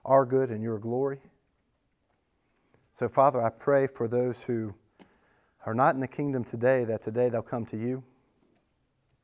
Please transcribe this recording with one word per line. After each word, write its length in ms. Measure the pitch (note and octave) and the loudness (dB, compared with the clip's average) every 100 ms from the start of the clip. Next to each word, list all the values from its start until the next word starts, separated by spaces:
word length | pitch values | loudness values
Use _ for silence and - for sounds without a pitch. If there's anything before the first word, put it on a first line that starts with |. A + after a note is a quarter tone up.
| - | 2
our 180 | C#3 | 4
good 260 | B2+ C3 C3 | 4 2 0
and 120 | G#2+ | -2
your 160 | A2+ A2 | -6 -6
glory. 420 | A2+ B2 C#3 C#3 - _ _ _ _ _ _ _ _ _ _ _ _ _ _ _ _ | -4 -4 -4 -6 -14 _ _ _ _ _ _ _ _ _ _ _ _ _ _ _ _
So, 160 | - A#2 | -6 -2
Father, 360 | - C#3 C3 | 4 4 4
I 80 | A2+ | 0
pray 360 | - - C#3 C3+ | -2 2 2 2
for 220 | - A#2 | -2 -2
those 360 | B2 B2+ A#2 | 0 -2 -4
who 280 | - A#2 A2 G2 _ _ - _ _ _ _ _ - | -6 -4 -6 -10 _ _ -20 _ _ _ _ _ -4
are 80 | |
not 200 | A2+ C#3+ | 2 2
in 60 | C3+ | 2
the 80 | C3 | -4
kingdom 340 | - C#3+ C3 | -4 -4 -4
today, 420 | A2+ A#2+ B2 C3 | -6 0 2 2
that 180 | A2+ A2 | 0 -4
today 260 | - A2 B2 | -4 0 0
they'll 140 | A#2 | 0
come 240 | - B2 A2 | -6 -8 -8
to 100 | A2 | -6
you. 260 | A#2 C3 B2+ _ _ _ _ _ _ _ _ _ _ _ | -6 -6 -10 _ _ _ _ _ _ _ _ _ _ _